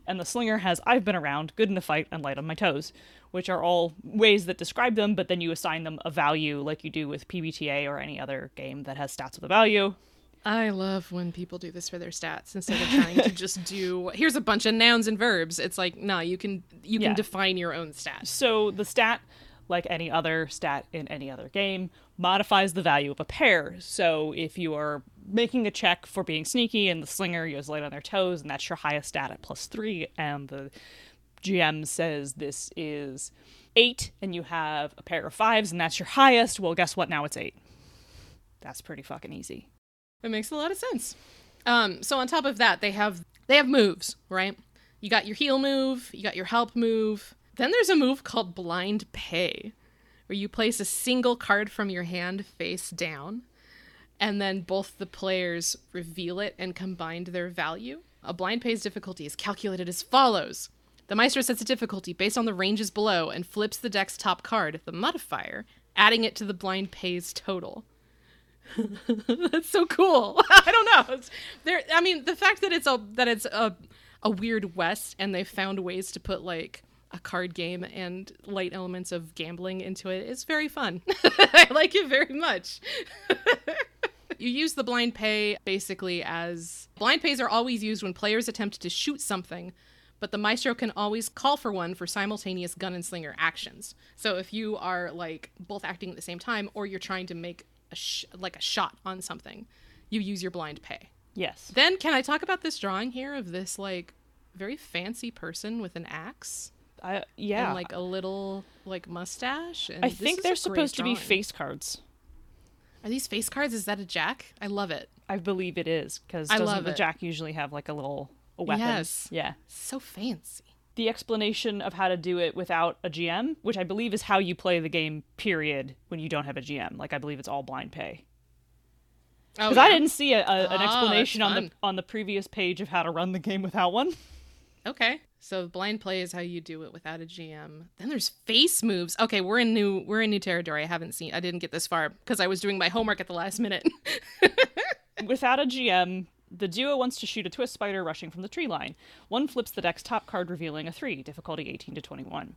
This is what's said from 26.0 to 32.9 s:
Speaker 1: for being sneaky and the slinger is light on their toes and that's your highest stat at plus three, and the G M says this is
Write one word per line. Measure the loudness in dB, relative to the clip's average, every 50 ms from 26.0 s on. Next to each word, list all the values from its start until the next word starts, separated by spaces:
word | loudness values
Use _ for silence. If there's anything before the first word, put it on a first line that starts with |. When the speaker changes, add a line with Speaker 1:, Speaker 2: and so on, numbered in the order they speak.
| -4
Speaker 1:
for | -8 -6 -4 -4
being | -2 -4 -4 -2
sneaky | 0 2 2 2 2 2 2 2 2
and | 2 0
the | -4
slinger | -6 -6 -4 -2 -2 -2 -2 -4
is | -4 -6 -6 -6 -6
light | -6 -6
on | -6 -6
their | -8 -10
toes | -8 -2 0 0 2 2 0 -2
and | -4 -6
that's | -6 -6 -6 -6
your | -6
highest | -4 -2 -2 -2 -2 -4 -4
stat | -4 -4 -4 -6
at | -8 -10
plus | -12 -12 -12 -10 -12
three, | -10 -8 -6 -4 -4 -4 -4 -6 -6 _
and | -4 -4 -4 -4 -6 -8 -10
the | -12 -12 -12 -14 -16 -20 -20 -20 -20 -20 -20 -20 _ _ _ _ _ _
G | -2 0 2 4
M | 4 4 2 0 -4
says | -4 -2 0 0 0 -2 -4 -6 -8 -8
this | -8 -8 -8 -8 -8 -10 -10 -8
is | -8 -6 -6